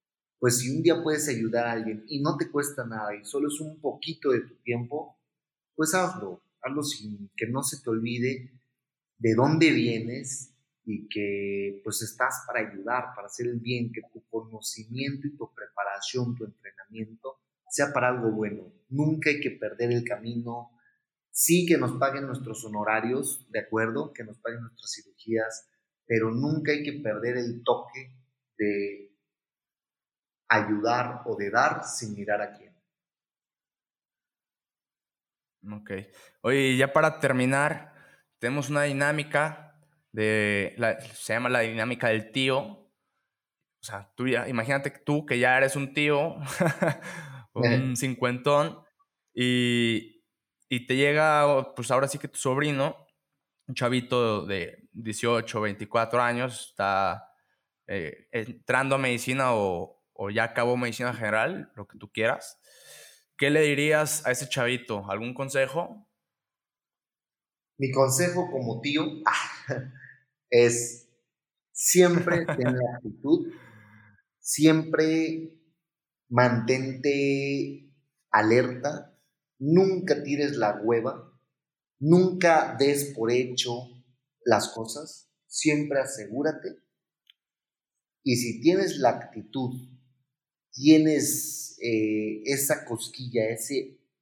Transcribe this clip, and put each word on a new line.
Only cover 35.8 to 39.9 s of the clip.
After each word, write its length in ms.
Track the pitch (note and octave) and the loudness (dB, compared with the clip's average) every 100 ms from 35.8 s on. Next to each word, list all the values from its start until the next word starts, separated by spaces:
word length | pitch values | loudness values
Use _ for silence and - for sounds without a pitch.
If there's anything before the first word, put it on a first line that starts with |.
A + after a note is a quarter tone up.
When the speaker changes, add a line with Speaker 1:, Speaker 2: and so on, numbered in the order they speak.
| G#2 G2 G2+ - - _ | -10 -10 -10 -20 -20 _
Speaker 2:
Oye, 180 | A#2 C#3 C3 | 0 2 4
y 80 | B2+ | 4
ya 160 | C3+ | 4
para 260 | D#3 D#3 D#3 | 4 2 2
terminar, 760 | C#3 B2+ B2+ C#3 D3+ D3+ - - - _ _ _ | 0 2 2 2 0 -2 -12 -20 -20 _ _ _
tenemos 300 | A#2+ C#3+ C3 | -4 -4 -2
una 140 | D3 | 0
dinámica 960 | D3 C#3 C#3+ D3+ D3 C#3+ D#3 D#3 - _ _ | 0 2 0 0 0 0 0 -4 -20 _ _